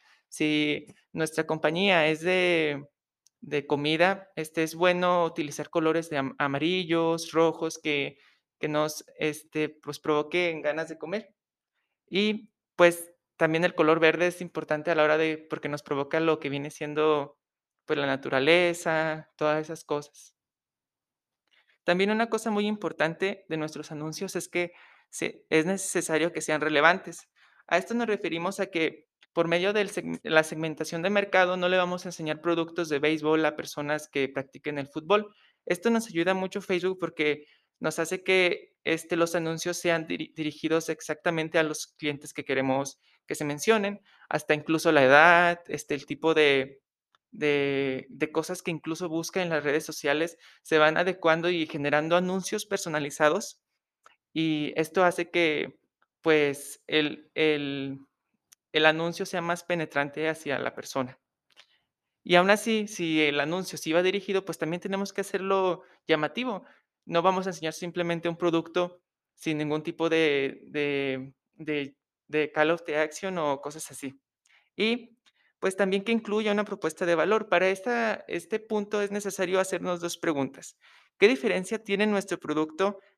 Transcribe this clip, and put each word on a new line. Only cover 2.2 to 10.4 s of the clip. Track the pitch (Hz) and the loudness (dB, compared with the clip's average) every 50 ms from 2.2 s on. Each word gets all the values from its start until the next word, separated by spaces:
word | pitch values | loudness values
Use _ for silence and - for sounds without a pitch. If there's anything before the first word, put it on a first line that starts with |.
de, | 160 180 185 185 180 180 175 165 156 151 147 139 143 - _ _ _ _ _ _ _ _ _ - | 0 0 2 2 2 2 2 2 2 0 -2 -4 -8 -14 _ _ _ _ _ _ _ _ _ -20
de | - 151 143 147 139 | -10 -4 -4 -4 -2
comida, | - 147 143 143 151 156 156 175 185 196 196 - _ - | 0 -2 0 2 2 2 4 4 2 2 -2 -6 _ -8
este, | - 160 156 - 170 | -8 -8 -4 -2 -2
es | 160 156 160 | -2 -2 0
bueno | 165 175 180 180 180 180 180 180 175 170 | 2 2 2 4 4 2 2 2 2 2
utilizar | 165 165 170 156 147 - - 147 - | 0 -2 -4 -6 -6 -6 -8 -8 -4
colores | - 170 160 160 160 165 160 160 | -2 0 2 2 2 0 -2 -4
de | 156 | -4
am-, | 143 135 135 - | -4 -4 -4 -2
amarillos, | - 143 143 139 143 156 165 185 185 180 160 165 165 165 165 165 165 165 - | -2 -2 -2 0 0 0 0 0 0 0 0 0 2 2 2 0 -2 -4 -2
rojos, | - 160 165 165 156 160 165 160 160 - | 2 2 4 2 2 0 -4 -6 -6 -6
que, | - 156 147 143 139 143 143 _ _ _ _ _ _ _ _ - | -4 -2 -2 -2 -2 -4 -8 _ _ _ _ _ _ _ _ -8
que | - | -6
nos, | 151 151 151 151 156 151 - - - - | -2 0 0 0 -2 -4 -8 -16 -16 -8
este, | - - 156 147 151 - _ - 156 156 147 | -4 -4 -4 -4 -6 -10 _ -4 -4 -4 -4
pues, | 151 _ - 147 143 - | -6 _ -14 -14 -12 -8
provoquen | - 156 151 151 151 151 170 180 | -2 0 0 0 0 -2 -2 -2